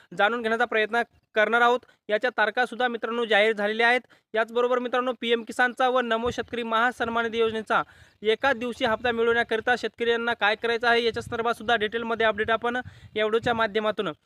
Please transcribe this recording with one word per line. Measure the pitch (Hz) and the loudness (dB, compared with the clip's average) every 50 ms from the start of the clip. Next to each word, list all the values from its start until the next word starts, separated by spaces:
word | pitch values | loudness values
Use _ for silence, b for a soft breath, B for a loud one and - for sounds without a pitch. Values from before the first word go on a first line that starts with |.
| b b | b b
जाणून | 180 170 196 208 233 247 | -2 2 2 2 2 0
घेण्याचा | 226 220 226 226 240 | -2 -2 0 0 0
प्रयत्न | 233 226 220 214 208 220 233 226 _ _ _ _ _ - | 0 0 0 0 0 0 -2 -2 _ _ _ _ _ 0
करणार | 220 214 214 226 240 | 2 2 4 4 4
आहोत. | 240 240 247 247 - b b b b - | 4 4 4 2 -2 b b b b -4
याच्या | 208 214 247 247 - | -2 0 0 0 0
तारखासुद्धा | - 214 214 208 247 247 226 240 214 247 | 2 0 0 2 0 -2 -2 -2 -2 -2
मित्रांनो | 247 233 220 - 220 233 240 240 | -2 -2 -4 -6 -4 -4 -2 0
जाहीर | 208 214 202 208 220 220 | 2 4 4 4 4 2
झालेल्या | 202 202 208 214 220 233 | 0 -2 -2 0 2 2
आहेत. | 233 247 247 - _ b b b b - | 2 2 2 -2 _ b b b b -2
याचबरोबर | 214 233 226 226 240 240 247 254 247 | -2 -2 0 0 0 0 0 0 0
मित्रांनो, | 247 247 247 254 247 254 240 - | -2 -2 -2 -2 -2 -2 -4 -4
पीएम | 247 233 233 233 220 | -2 -2 -2 -2 -2
किसानचा | 226 233 - 247 247 226 - 262 254 | -6 -2 0 0 0 2 0 0 2
व | 247 254 | 2 2
नमो | 247 233 226 226 233 247 | 0 0 0 0 -2 -4
शेतकरी | - - 226 - - 233 240 | -4 -6 -8 -8 -6 -6 -4
महासन्मान | 226 226 220 233 254 240 - 240 233 233 233 233 | -2 0 2 2 0 0 -2 -4 -2 -2 -2 -2
निधी | 226 214 233 | -2 0 0
योजनेचा | 226 226 220 220 214 - 233 185 147 b b b b b b b | 0 0 -2 -4 -4 -2 -2 -2 -2 b b b b b b b
एका | 202 214 220 - - 277 269 | -2 -2 0 0 2 0 0
दिवशी | 220 247 247 220 - 262 | 0 -4 -8 -6 -2 -2
हप्ता | 233 220 220 233 247 | -2 -2 0 -2 -2
मिळवण्याकरिता | 233 226 226 233 233 233 233 - 226 226 220 247 247 | 0 0 0 2 2 0 0 0 -2 -2 0 0 0
शेतकऱ्यांना | 220 - 220 _ - 233 233 233 233 233 233 233 | 0 -2 -8 _ -4 0 0 0 0 0 -2 -2
काय | - 208 202 220 | 0 2 0 0
करायचं | 214 - 233 233 226 240 | 0 -2 -2 -2 0 2
आहे, | 240 233 233 240 | 2 2 2 2
याच्या | 226 220 233 220 | 0 -2 -4 -8
संदर्भात | - 240 226 220 233 226 | -8 -6 -4 -2 -2 -2
सुद्धा | - 220 214 240 | -2 -2 0 0
डिटेलमध्ये | 226 208 214 226 233 240 226 226 214 226 | 0 0 -2 -4 -4 -4 -4 -2 2 2
अपडेट | 220 214 202 214 214 | 2 2 0 0 0
आपण | 226 220 233 240 240 | 0 0 0 -2 -4
या | 254 247 - - - - - - 214 220 | -4 -8 -10 -16 -20 -18 -8 -4 -2 0
व्हिडिओच्या | 214 214 233 220 254 233 | 0 0 0 0 0 0
माध्यमातून | 226 226 214 196 220 214 214 208 - 202 170 151 _ _ | 0 0 0 0 -2 -2 -2 -2 -2 -6 -6 -8 _ _